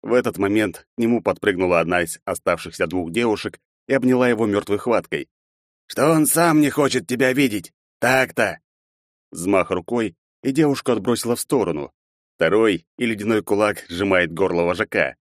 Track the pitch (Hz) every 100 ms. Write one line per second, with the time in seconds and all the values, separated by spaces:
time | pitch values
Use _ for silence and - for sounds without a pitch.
0 | - 123 120 - 98 104 104 - _ -
1 | 117 117 104 90 104 92 92 85 82 87
2 | 85 - - 90 - 87 85 - 87 90
3 | 85 85 117 104 104 - _ _ - 135
4 | 127 127 123 113 110 101 101 101 - 107
5 | - 76 69 _ _ _ _ _ _ -
6 | 139 160 151 160 170 156 143 143 139 131
7 | - 123 127 127 135 101 - _ _ _
8 | 120 131 127 - 104 85 _ _ _ _
9 | _ _ _ - 90 98 87 90 85 120
10 | 107 - _ _ 131 135 151 135 - 113
11 | 95 117 113 120 - 139 92 76 71 _
12 | _ _ _ _ 80 104 113 85 _ -
13 | 120 107 104 110 90 101 104 101 - 85
14 | 101 92 85 82 95 87 85 90 107 110
15 | 69 -